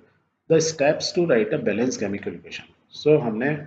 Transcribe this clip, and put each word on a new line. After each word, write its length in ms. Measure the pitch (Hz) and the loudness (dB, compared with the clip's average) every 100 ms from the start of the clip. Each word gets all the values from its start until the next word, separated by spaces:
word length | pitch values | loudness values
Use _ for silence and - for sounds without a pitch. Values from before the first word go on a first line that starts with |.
| _ _ _ _ - | _ _ _ _ 2
the 100 | 156 160 | 2 2
steps 400 | - 143 156 - | 0 0 0 -2
to 120 | 180 170 | 0 2
write 280 | 120 107 | 2 2
a 100 | 147 113 | -2 -2
balanced 340 | 101 127 - | 0 0 -2
chemical 320 | 101 98 101 85 | -4 -6 -8 -12
equation। 400 | - - - _ _ - | -12 -16 -18 _ _ -4
So 260 | 147 151 | 2 2
हमने 360 | 123 107 135 151 | 2 -4 -4 -4